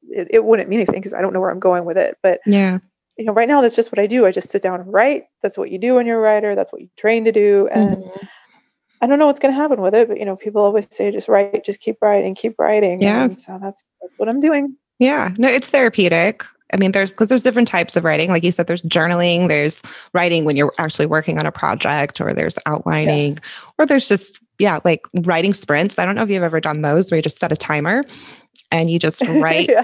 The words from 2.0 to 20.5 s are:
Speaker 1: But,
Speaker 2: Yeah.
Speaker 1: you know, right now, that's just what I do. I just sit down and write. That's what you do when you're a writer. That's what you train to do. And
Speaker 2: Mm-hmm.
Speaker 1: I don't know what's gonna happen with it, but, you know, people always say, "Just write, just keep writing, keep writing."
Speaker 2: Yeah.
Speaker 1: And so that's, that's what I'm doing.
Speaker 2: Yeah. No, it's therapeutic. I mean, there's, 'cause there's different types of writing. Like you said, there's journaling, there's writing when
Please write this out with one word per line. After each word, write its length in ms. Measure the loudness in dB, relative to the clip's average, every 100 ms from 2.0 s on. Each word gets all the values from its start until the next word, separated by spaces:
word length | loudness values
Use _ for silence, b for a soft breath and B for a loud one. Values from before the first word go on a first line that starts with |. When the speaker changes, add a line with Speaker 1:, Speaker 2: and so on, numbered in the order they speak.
| -2 0
Speaker 1:
But, 180 | 0 0 2
Speaker 2:
Yeah. 320 | 2 2 -2 _ _ _ -10
Speaker 1:
you 80 |
know, 80 | -2
right 160 | 0 2
now, 140 | 4
that's 120 | 4
just 160 | 2 -2
what 80 | 0
I 80 | 0
do. 200 | 4 2
I 60 |
just 180 | 2 -4
sit 100 | -4
down 180 | -4 -6
and 120 | -2
write. 320 | 2 2 0 -6 _
That's 140 | -8 -6
what 140 | -8
you 80 | -4
do 160 | 2
when 120 | 2 2
you're 120 | 0
a 40 |
writer. 320 | 2 2 0
That's 180 | -2 -4
what 100 | -8
you 60 | -20 _
train 260 | 0 2
to 80 | 2
do. 360 | 2 4 4 2
And 240 | 2 2 0
Speaker 2:
Mm-hmm. 300 | -6 -18 -20 B B B B _ _ _
Speaker 1:
I 60 | 0
don't 120 | 4
know 80 | 4
what's 120 | 4
gonna 140 | 0
happen 280 | 0 0 0
with 120 | 2
it, 140 | 2 2
but, 100 | 0
you 60 |
know, 100 | -6 -6
people 260 | -4 0
always 240 | 2 2 -4
say, 200 | -6 -4
"Just 180 | -4 0
write, 340 | 2 2 -2
just 160 | -6 -8
keep 180 | -6 -2
writing, 340 | 2 2 0
keep 200 | -4 -8 -2
writing." 440 | 0 2 0 0
Speaker 2:
Yeah. 220 | 0 2
Speaker 1:
And 140 | 0 -4
so 200 | -16 -12
that's, 240 | -12 -14 _ _
that's 140 | -20 _
what 100 | -4
I'm 100 | 0
doing. 360 | 0 0 -2 -8 _ _
Speaker 2:
Yeah. 340 | 0 2 -4 0
No, 120 | 0
it's 200 | 0 0
therapeutic. 760 | 2 2 2 2 2 0 -2 -14 _ _
I 40 | 0
mean, 140 | 0
there's, 200 | 0 -2
'cause 160 | 0 0
there's 140 | 2
different 260 | 2 2 0
types 280 | 0 0 0
of 80 |
writing. 260 | 0 0 2
Like 140 | 0
you 60 | 0
said, 160 | -2 -2
there's 160 | -2
journaling, 640 | -2 0 0 2 2 2 2
there's 340 | 2 0 -4 -14 B B
writing 300 | -2 0 0
when 100 | 0